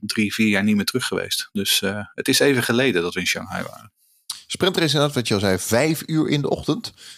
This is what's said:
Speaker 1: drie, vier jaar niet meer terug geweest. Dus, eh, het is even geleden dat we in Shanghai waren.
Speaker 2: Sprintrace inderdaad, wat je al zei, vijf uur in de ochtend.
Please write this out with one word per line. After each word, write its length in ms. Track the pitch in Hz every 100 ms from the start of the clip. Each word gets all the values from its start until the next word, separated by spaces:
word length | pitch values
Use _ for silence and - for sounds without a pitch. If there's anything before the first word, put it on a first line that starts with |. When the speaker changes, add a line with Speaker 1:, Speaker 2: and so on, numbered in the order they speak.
Speaker 1:
drie, 320 | 104 - 104
vier 140 | - 110
jaar 160 | 101
niet 120 | 104 104
meer 100 | 95
terug 200 | 127 -
geweest. 440 | 90 92 - -
Dus, 300 | 101 98 -
eh, 180 | 98 104 101
het 140 | - -
is 120 | 131
even 240 | 139 127
geleden 380 | 117 117 135 90
dat 120 | 87
we 60 | 95
in 80 | 90
Shanghai 360 | - 95 92 -
waren. 220 | - 110 _ _ _ - - -
Speaker 2:
Sprintrace 400 | - 185 185 160
inderdaad, 220 | 151 147 139
wat 120 | 117
je 60 |
al 60 | 104
zei, 180 | 98 92
vijf 440 | - 113 156 156 -
uur 220 | 160 -
in 120 | 147
de 80 | 139
ochtend. 440 | - - 170 - - -